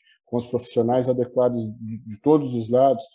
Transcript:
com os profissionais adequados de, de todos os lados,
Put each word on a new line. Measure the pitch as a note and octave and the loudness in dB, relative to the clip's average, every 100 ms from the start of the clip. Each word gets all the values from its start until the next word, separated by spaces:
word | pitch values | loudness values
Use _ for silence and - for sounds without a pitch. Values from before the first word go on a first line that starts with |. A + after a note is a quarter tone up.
| _ _ | _ _
com | _ A#2+ | _ -6
os | A#2 | -4
profissionais | A#2+ - A#2+ A#2 B2+ B2 | -6 -4 -2 2 2 2
adequados | B2+ A#2+ C3 B2 A#2+ A2 A#2 | 0 -2 0 0 0 -6 -8
de, | A2 A2+ | -12 -12
de | A2+ G#2 | -12 -2
todos | C#3+ D#3 C3+ | 2 2 2
os | B2 A2 | -4 0
lados, | B2 C3+ B2 - | 4 4 2 -6